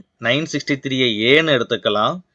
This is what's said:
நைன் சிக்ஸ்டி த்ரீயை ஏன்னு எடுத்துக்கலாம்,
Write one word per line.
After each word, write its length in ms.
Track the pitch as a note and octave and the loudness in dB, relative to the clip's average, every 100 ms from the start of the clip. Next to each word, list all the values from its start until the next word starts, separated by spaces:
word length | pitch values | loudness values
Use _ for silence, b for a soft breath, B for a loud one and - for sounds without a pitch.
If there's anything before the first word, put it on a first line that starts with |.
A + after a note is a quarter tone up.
| - _ B2+ | -12 _ -2
நைன் 200 | D3 D#3+ | -2 -2
சிக்ஸ்டி 240 | D3 - C#3 | -6 -4 -4
த்ரீயை 260 | C#3 C3 B2+ G#2 A#2 | -4 -2 0 0 4
ஏன்னு 220 | D3 D#3+ C3 | 4 4 0
எடுத்துக்கலாம், 580 | A2 A2+ A2 G#2 A#2 F3+ - | 0 -2 -2 0 0 -4 -12